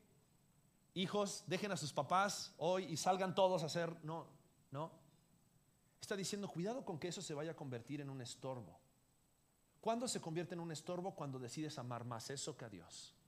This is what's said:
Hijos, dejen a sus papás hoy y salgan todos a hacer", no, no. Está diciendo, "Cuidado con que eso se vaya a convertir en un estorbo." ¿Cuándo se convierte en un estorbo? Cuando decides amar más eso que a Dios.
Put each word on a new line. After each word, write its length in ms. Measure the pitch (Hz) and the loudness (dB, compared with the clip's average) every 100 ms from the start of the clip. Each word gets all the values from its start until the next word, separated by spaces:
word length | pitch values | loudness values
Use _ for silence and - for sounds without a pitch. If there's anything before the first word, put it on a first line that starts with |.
| - - _ _ _ _ _ _ _ | -20 -20 _ _ _ _ _ _ _
Hijos, 520 | - 180 208 202 - - | 0 2 4 2 0 -2
dejen 260 | 180 208 | 0 2
a 40 | 180 | 0
sus 160 | 147 | 0
papás 600 | - 139 180 196 - - - | 0 4 6 6 2 -6 0
hoy 260 | 160 185 | 2 2
y 120 | 190 156 | 2 2
salgan 380 | 185 190 185 | 4 6 6
todos 280 | 185 190 180 | 8 8 8
a 40 | 151 | 2
hacer", 380 | 170 170 160 | 2 0 -2
no, 240 | 151 165 135 - - _ _ | -6 -6 -8 -16 -20 _ _
no. 220 | 135 160 - - - _ _ _ _ _ _ _ _ | -6 -6 -8 -20 -20 _ _ _ _ _ _ _ _
Está 140 | - | -4
diciendo, 320 | 202 185 202 196 | -2 -2 -2 -2
"Cuidado 380 | 156 190 254 | -2 -2 -2
con 140 | - 156 | -4 -4
que 100 | 175 | -2
eso 140 | 202 | -4
se 100 | 165 | -4
vaya 200 | 143 160 | -2 -2
a 40 | 160 | -4
convertir 460 | 143 123 113 147 | -6 -6 -4 -6
en 80 | 139 | -4
un 100 | 135 | -6
estorbo." 580 | 120 - 135 131 92 - - _ _ _ _ _ _ _ _ _ | -8 -6 -6 -6 -8 -14 -20 _ _ _ _ _ _ _ _ _
¿Cuándo 280 | 208 233 247 | 0 2 0
se 120 | 196 | -2
convierte 340 | 170 165 170 | -2 -2 -2
en 60 | 175 | -4
un 120 | 170 | -6
estorbo? 420 | 147 - 180 185 | -6 -4 -4 -4
Cuando 240 | 185 143 131 | -4 -4 -4
decides 400 | 120 - 151 143 | -6 -4 -4 -4
amar 260 | 123 120 | -4 -4
más 240 | 120 117 - | -4 -6 -6
eso 280 | 139 - 139 | -6 -6 -6
que 100 | 120 | -10
a 20 | |
Dios. 440 | 95 82 - - - | -12 -12 -14 -16 -18